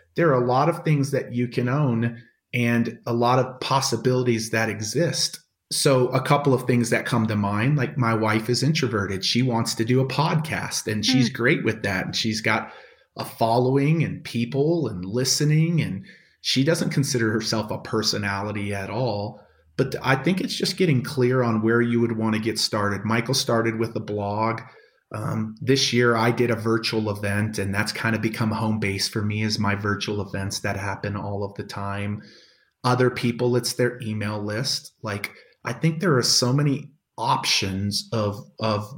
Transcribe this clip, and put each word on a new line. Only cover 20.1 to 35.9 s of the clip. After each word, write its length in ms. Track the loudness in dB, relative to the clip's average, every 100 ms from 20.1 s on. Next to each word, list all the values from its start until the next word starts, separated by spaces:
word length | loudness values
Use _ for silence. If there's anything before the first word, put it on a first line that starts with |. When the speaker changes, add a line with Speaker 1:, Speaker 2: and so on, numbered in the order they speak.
| 0
Speaker 1:
think 240 | 2 0
it's 160 | -2 -2
just 220 | -2 2
getting 240 | 2 2
clear 400 | 2 2 2 4
on 200 | 2 2
where 200 | 4 4
you 180 | 4 2
would 160 | 2 0
want 180 | 0
to 60 | 0
get 180 | 0 -2
started. 460 | -2 0 0 -2
Michael 300 | 0 0 0
started 440 | -2 0 0 0 0
with 160 | -2
a 60 | -4
blog. 640 | -6 -4 -4 -2 -2 -2 -8 -20 _ _ _
Um, 400 | -6 -4 -2 -4 -4
this 320 | 2 2 4
year 240 | 4 4 4
I 140 | 2
did 200 | 2 2
a 60 | 0
virtual 540 | 2 0 0 -2 -2
event, 480 | -2 -2 0 0 -2
and 160 | -2
that's 180 | 0 -2
kind 240 | -2 -2 0
of 60 |
become 300 | -2 -2 -2
home 260 | 0 -2 0
base 280 | -2 -2 -4
for 160 | -2
me, 200 | -2 -2
is 160 | -2 0
my 160 | 0
virtual 520 | 0 -2 -2 -2 -4 -4
events 340 | -6 -6 -4
that 180 | -4 -4
happen 360 | -6 -6 -6
all 300 | -6 -6 -6
of 100 | -6 -8
the 80 |
time. 580 | -10 -8 -6 -6 -4 -6 -10 -20 -20 _ _ _
Other 260 | 0 4 2
people, 440 | 2 -2 0 0 0
it's 180 | -2
their 260 | 0 -2 -2
email 420 | -6 -4 -4 -4
list. 500 | -4 -4 -4 -4 -8 _
Like, 320 | -8 -6 -8 -14 -20 _
I 80 | -8
think 280 | 0 0